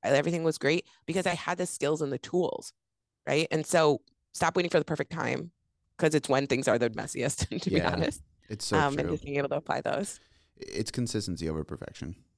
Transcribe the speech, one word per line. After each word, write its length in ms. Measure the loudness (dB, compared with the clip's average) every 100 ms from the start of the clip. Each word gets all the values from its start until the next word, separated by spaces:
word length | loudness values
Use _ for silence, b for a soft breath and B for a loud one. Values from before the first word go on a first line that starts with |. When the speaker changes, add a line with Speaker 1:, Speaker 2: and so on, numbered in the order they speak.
Speaker 1:
I, 60 | 4
everything 340 | 4 4 2
was 140 | 0 2
great 280 | 2 0 -2 b -4
because 200 | -2 0
I 100 | -2
had 220 | -2 -2
the 80 | -4
skills 360 | -2 0 0
and 100 | -2
the 60 | -4
tools, 560 | -2 0 0 -4 -10 _ _ _ _ _ -2
right? 200 | 0 2
And 140 | 0 2
so 360 | 4 6 4 _ _ _
stop 220 | 0 2 2
waiting 140 | 2
for 100 | 2
the 60 | 2
perfect 260 | -2 -4
time 400 | -4 -2 -2 -6 _ _ _ _ _
'cause 160 | 2 2
it's 140 | 4
when 180 | 2 4
things 200 | 0 2
are 80 | 2
the 120 | 2
messiest, 580 | -2 -8 -4 -4 -2 -4
<laughs> 120 | -2
to 80 | 0
be 80 | 2
Speaker 2:
Yeah. 140 | 2
Speaker 1:
honest. 300 | 0 -2 -4 -14 _ _
Speaker 2:
It's 140 | -8 0
so 120 | 2
Speaker 1:
Um, 160 | 2 2
and 40 | -2
Speaker 2:
true. 40 |
Speaker 1:
just 120 | -4
being 140 | -4 -4
able 120 | -2
to 60 | -2
apply 260 | -2 -2
those. 380 | -2 -2 -4 -8 b b b _
Speaker 2:
It's 340 | -12 -6 -6
consistency 580 | -2 -2 -2 -4 -4 -4
over 140 | -4 -6
perfection 500 | -8 -12 -10 -12 -12 _